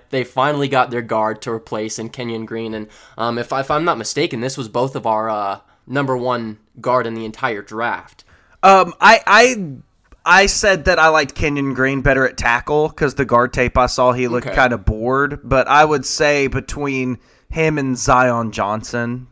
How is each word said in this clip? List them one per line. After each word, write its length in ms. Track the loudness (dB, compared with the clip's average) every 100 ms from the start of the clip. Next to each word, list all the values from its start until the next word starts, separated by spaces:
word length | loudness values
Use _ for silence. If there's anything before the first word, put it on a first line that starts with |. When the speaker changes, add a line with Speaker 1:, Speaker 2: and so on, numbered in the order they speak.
| _
Speaker 1:
they 160 | -6 -4
finally 420 | -2 0 0 0
got 240 | 0 0
their 100 | -2
guard 400 | -2 -2 -2 -4
to 80 | -8
replace 480 | -8 -8 -8 -8 -8
in 100 | -12
Kenyon 360 | -10 -8 -8 -8
Green. 280 | -8 -8
And, 160 | -8 -12 -18 -20 -6
um, 200 | -4 -4
if, 160 | -4
if 180 | -6 -2
I'm 140 | -2 0
not 120 | -2
mistaken, 440 | -4 -4 -4 -4
this 160 | -6 -8
was 100 | -6
both 300 | -4 -4 -4
of 100 | -2
our, 220 | -2 -2
uh, 300 | -4 -4 -6 _ _ -8
number 300 | -4 -2 -2
one 400 | -2 -4 -6 -12 _ -8
guard 260 | -2 0 0
in 60 |
the 100 | -6
entire 380 | -10 -6 -6 -6
draft. 640 | -8 -6 -6 -6 -12 _ _ _ _ _
Speaker 2:
Um, 320 | 6 6 4 4
I, 220 | 6 6 6
I, 400 | 4 4 2 -8 -12 _ _ _ _ 4
I 200 | 6 6
said 360 | 2 0 2
that 160 | 2 4
I 80 | 4
liked 260 | 4 0
Kenyon 400 | -2 -2 -2 -4
Green 280 | 0 0 0
better 260 | 0 2 0
at 80 | 0
tackle 540 | 0 0 0 0 0
'cause 260 | -2 -4 -2
the 80 |
guard 300 | 0 2 2
tape 240 | 0 0 2
I 80 | 0
saw, 260 | 2 2
he 160 | 2 -2
looked 200 | -2 -2
Speaker 1:
Okay. 80 | 0
Speaker 2:
kinda 220 | 2 2
bored. 600 | -2 -2 -2 0 0 -4 -2
But 240 | 0 4
I 160 | 4 4
would 200 | 2 -2
say 420 | -2 0 2 0
between 720 | -4 -8 -8 -6 -4 -4 -6 _ _ _
him 280 | -2 0 0
and 200 | -2 -2
Zion 540 | 2 4 4 2 -2
Johnson, 760 | -4 -4 -4 -6 -6 -4 -6 -12